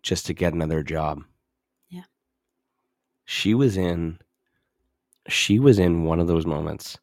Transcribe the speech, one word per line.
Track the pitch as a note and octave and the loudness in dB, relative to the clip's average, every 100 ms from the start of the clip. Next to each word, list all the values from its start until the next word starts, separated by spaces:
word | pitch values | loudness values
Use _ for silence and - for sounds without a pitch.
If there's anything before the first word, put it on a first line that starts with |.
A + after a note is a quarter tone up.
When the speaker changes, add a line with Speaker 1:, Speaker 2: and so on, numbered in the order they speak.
Speaker 1:
just | - F#2 - | -4 -6 -4
to | |
get | D#2 F2 | -2 -2
another | E2 D#2 D#2+ | 0 -2 -2
job. | D2 D#2 D#2 D2 - _ _ _ _ _ _ | -4 -4 -4 -6 -14 _ _ _ _ _ _
Speaker 2:
Yeah. | F3+ - _ _ _ _ _ _ _ _ _ _ _ | -20 -20 _ _ _ _ _ _ _ _ _ _ _
Speaker 1:
She | - - F#2+ | -12 -4 0
was | A#2 C3+ | 2 2
in, | F#2+ F2+ E2+ E2 E2+ _ _ _ _ _ _ _ _ _ _ - | 2 -2 -2 -6 -8 _ _ _ _ _ _ _ _ _ _ -6
she | - - G#2 | -4 2 4
was | C#3 G2+ | 6 6
in | F2+ E2+ | 4 2
one | D#2+ E2 | 0 0
of | E2+ | 2
those | E2+ | 0
moments. | E2 D2+ D#2+ D2+ - - | 0 -4 -6 -10 -14 -18